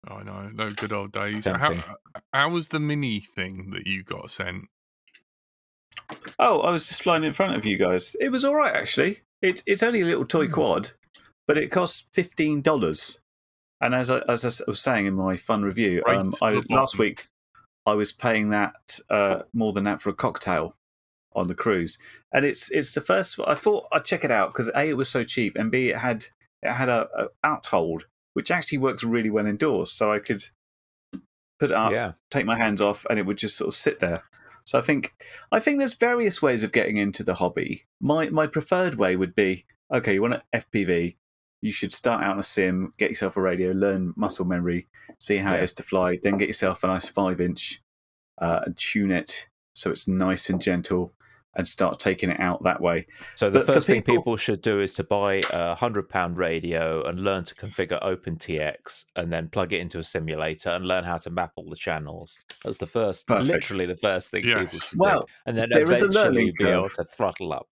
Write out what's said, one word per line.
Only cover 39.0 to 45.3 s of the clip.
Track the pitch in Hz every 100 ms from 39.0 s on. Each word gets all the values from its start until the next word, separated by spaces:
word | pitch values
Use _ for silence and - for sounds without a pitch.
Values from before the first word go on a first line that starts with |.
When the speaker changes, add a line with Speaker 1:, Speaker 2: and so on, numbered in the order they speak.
| 95 92
Speaker 3:
would | 92
be, | - 98 92 _ _ _
okay, | 127 110
you | 98
want | 113 123
an | _
F | 113 -
P | 107
V, | 90 85 87 - _ _ _ _
you | 107
should | - 98
start | - 120 113
out | 101
on | 98
a |
sim, | - - 92 92 95 -
get | 107
yourself | 110 98 98
a |
radio, | 92 90 92
learn | 95 101 95 90 -
muscle | 104 - 90
memory, | 87 87 87 - - - -
see | -